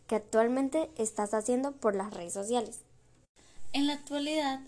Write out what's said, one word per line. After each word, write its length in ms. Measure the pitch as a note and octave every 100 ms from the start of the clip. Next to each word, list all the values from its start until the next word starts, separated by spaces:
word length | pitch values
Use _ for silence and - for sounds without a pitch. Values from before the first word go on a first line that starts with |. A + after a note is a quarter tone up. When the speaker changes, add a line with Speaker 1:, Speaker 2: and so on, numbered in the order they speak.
| -
Speaker 1:
que 100 | G#3+
actualmente 760 | G#3+ A3 A#3 C4 C4+ D#4 D#4 -
estás 360 | G#3+ - G#3
haciendo 380 | A3 G#3+ B3 C#4
por 240 | C#4 A3 G3
las 180 | G3+
redes 200 | G3 E3+
sociales? 480 | G3 G#3 A#3+ A3 - - - - - _ _ - - -
Speaker 2:
En 160 | C4+ C#4+
la 60 |
actualidad 680 | C#4+ - C#4+ D4 D#4 C#4 C4+